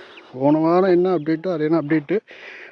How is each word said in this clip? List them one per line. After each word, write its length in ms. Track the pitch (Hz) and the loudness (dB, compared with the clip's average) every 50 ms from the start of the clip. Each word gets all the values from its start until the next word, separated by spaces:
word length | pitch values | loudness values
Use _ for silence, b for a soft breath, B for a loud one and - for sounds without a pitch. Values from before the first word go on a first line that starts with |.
| B B B B B B B | B B B B B B B
போன 260 | 127 135 147 151 156 160 | -2 2 2 2 4 2
வாரம் 280 | 165 170 180 190 190 175 | 2 2 2 4 4 4
என்ன 120 | 175 175 190 180 | 4 2 2 0
அப்டேட்டோ 340 | 160 147 160 160 156 170 185 175 | -2 -2 -2 -4 -4 -4 -4 -4
அது 120 | 151 151 156 | -2 -2 0
என்ன 120 | 170 165 | 0 0
அப்டேட்டு. 360 | 143 147 160 156 143 - 175 214 - B B B B B B B B B | 0 0 -2 -2 0 -2 -4 -4 -6 B B B B B B B B B